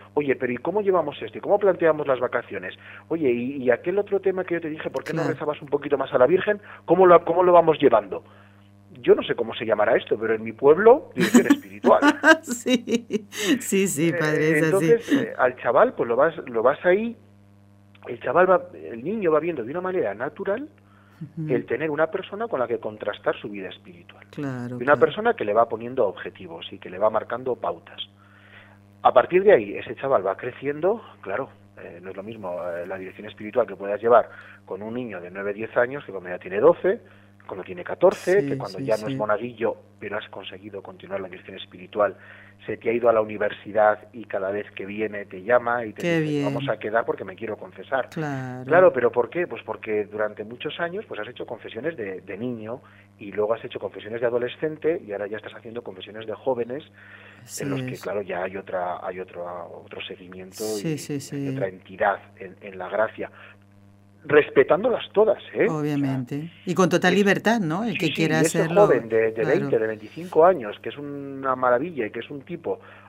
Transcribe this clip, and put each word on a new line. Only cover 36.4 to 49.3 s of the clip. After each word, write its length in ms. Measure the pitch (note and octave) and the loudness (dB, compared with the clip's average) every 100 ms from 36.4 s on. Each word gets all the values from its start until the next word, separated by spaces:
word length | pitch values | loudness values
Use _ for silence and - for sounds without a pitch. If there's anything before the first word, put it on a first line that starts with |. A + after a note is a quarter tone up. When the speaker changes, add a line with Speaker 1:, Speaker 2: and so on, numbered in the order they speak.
| F#2 F#2+ | -6 2
Speaker 1:
doce, 400 | D3 D#3+ F#3 A3+ - - - _ - | 4 4 0 -2 -8 -20 -20 _ -16
cuando 160 | F#3+ | -14
tiene 220 | - F3+ | -12 -12
catorce, 560 | - - F#3 F#3+ F3+ G3+ | -10 2 2 4 2 2
Speaker 2:
Sí, 80 | C#3+ | 0
Speaker 1:
que 100 | C3+ | -4
cuando 200 | G2+ F#2+ | -8 -6
Speaker 2:
sí, 60 | C3 | -2
Speaker 1:
ya 100 | G#2+ | -2
no 100 | G#2+ | -2
Speaker 2:
sí. 60 | |
Speaker 1:
es 60 | C3+ | -4
monaguillo, 580 | G#2+ G#2 B2 A2 A2 - - G2+ | -2 -2 -4 -4 -4 -4 -12 _
pero 180 | G#2 G#2 | -10 -8
has 100 | - | -10
conseguido 520 | G#2 F#2+ F#2+ G2+ G2 | -14 -16 -16 -14 -14
continuar 380 | G2 F2+ F#2 G2 | -14 -18 -10 -8
la 80 | F#2 | -8
dirección 280 | F#2 - F#2+ | -14 -16 -16
espiritual, 600 | - F#2 F#2 G#2+ G2+ - - - - - - | -16 -18 -8 0 0 -2 -18 -20 -20 -16 -12
se 100 | G#2+ | -6
te 140 | A#2+ | -2
ha 20 | |
ido 160 | A#2 A#2 | 2 4
a 40 | |
la 80 | A2 | 4
universidad 880 | G#2+ G#2 G#2 - G#2+ G#2+ G#2+ G#2 - | 2 -2 -4 -6 -4 2 4 2 -4
y 120 | A#2+ | -18
cada 260 | G#2 G2+ F#2+ | -8 -4 -4
vez 180 | G#2 G#2 | -4 -8
que 120 | - | -12
viene 420 | G2 G#2+ G#2+ G#2 G2 | -10 -6 -6 -6 -12
te 180 | F#2 | -8
llama 420 | G2 B2 A#2+ A#2+ A2 | 0 2 2 -2 -4
y 60 | |
te 100 | - | -6
Speaker 2:
Qué 180 | F3 E3 | -2 0
Speaker 1:
dice, 100 | D3+ | 0
Speaker 2:
bien. 120 | D3 C#3+ | -2 -2
Speaker 1:
"Vamos 220 | C#3 C#3 | -2 -4
a 80 | A2 | -4
quedar 240 | A2 A2+ | -2 0
porque 180 | D#3 D3 | 0 -4
me 140 | G2 F#2 | -8 -10
quiero 200 | A2 G#2 | -10 -10
confesar". 520 | G#2+ F#2 F#2+ C3+ - | -12 -16 -6 -4 -4
Speaker 2:
Claro. 560 | E3 D3+ C3+ B2+ B2+ B2+ | -6 -6 -6 -8 -10 2
Speaker 1:
Claro, 260 | E3+ F3+ | 6 6
pero 200 | B2+ A#2 | 6 2
¿por 180 | A#2+ A2+ | 2 -2